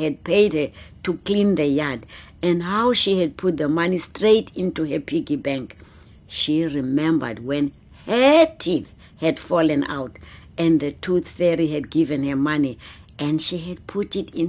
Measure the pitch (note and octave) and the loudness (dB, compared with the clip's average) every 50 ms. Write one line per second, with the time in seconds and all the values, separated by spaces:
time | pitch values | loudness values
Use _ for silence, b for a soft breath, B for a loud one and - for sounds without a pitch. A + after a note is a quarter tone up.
0 | D#3 D3+ C#3 - - F3 F3+ G#3 G#3 G#3 D#3 D3+ D3 C3 B B B B B - | -2 -4 -4 -6 -4 0 4 4 4 4 2 -2 -4 -4 B B B B B -8
1 | - F#3 E3+ - - - G3+ G#3 G3+ G3+ F#3 D#3 D3 C#3+ C#3 D3 D3+ C#3+ C3 A#2 | -6 -6 -6 -4 -4 -2 0 2 2 2 2 2 2 0 0 0 -2 -2 -4 -8
2 | B B B B B B B - - F3+ F3 F3 E3+ F3+ G3 G#3+ A#3 B3 A#3+ - | B B B B B B B -2 0 0 0 0 0 -2 0 2 2 2 2 2
3 | - G3 G3 F#3 F3 D3+ - - F#3+ F#3 E3+ D3 D3+ C#3+ D#3 E3+ E3+ F3+ F#3 E3+ | 2 2 2 2 0 0 -2 -2 -2 -2 0 0 0 0 0 0 0 0 0 -2
4 | - - - - G3+ A3 A3 A3 - - - F#3 F#3 F3+ - - D#3+ D3 C#3 D#3+ | -4 -8 -4 0 4 4 4 4 2 -2 -6 -4 -4 -4 -2 -4 -4 -2 -4 -4
5 | - - C#3+ E3 - - D3 C3 - C#3 C#3 C3 A#2+ - - b b b b b | -4 -4 -4 -4 -2 -2 -4 -4 -2 -2 -4 -4 -6 -10 -16 b b b b b
6 | b b b b b - - - - D3 D3+ D#3+ E3 D#3+ C#3+ D3 C3 C3 C3+ C#3+ | b b b b b -12 -8 -4 -2 0 0 0 0 0 -2 -4 -2 0 0 0
7 | D3+ D#3+ E3 D3+ C3 A#2+ A2+ A2+ A#2 B2+ C#3+ C#3+ D3 C#3 - - b b b b | 2 2 2 0 0 -4 -8 -8 -6 -4 -2 -2 -2 -2 -4 -10 b b b b
8 | b - G#3+ A#3+ C4 C#4 D4+ E4 D#4+ D#4+ - - - E4+ F3+ C3 - - b b | b -2 2 4 6 6 8 6 6 4 2 -4 -4 -2 -2 -2 -4 -8 b b
9 | b b b - D#3+ D#3+ D3 - - - F3 E3+ D#3+ D3+ D3+ C#3+ C#3+ - D3+ C#3 | b b b -2 -2 0 0 -2 -4 -2 0 2 2 2 2 0 -2 -2 -4 -8
10 | C3 B2+ - B B B B B B B - - E3+ E3 E3 D3 C#3+ D3 C#3 - | -8 -10 -12 B B B B B B B -4 0 2 2 2 2 2 -2 -8 -6
11 | - F#3+ F3+ F3 F3 - - - F3+ F3 E3 D#3 E3 D3+ D3+ D3 C3+ - - D#3 | -4 -2 0 0 -2 -4 -2 0 2 2 2 2 0 0 -2 -4 -6 -2 0 0
12 | E3 C3 D3+ C3+ C#3 C#3 C#3 C3+ C#3 D3+ D3+ D3+ C#3+ C3 A#2+ B B B B B | 2 2 0 -2 -2 -2 0 0 0 0 0 0 0 -2 -4 B B B B B
13 | B B - - D3 D3 D#3 D#3 - - F3+ F3 D#3+ F3+ F3 - - - - G3+ | B B -8 -6 -2 -2 -2 -2 -2 -4 -6 -6 -8 -10 -12 -12 -12 -8 -6 -6
14 | G#3 G3+ - G3 - - - - E3 | -4 -4 -4 -6 -6 -6 -4 -4 -4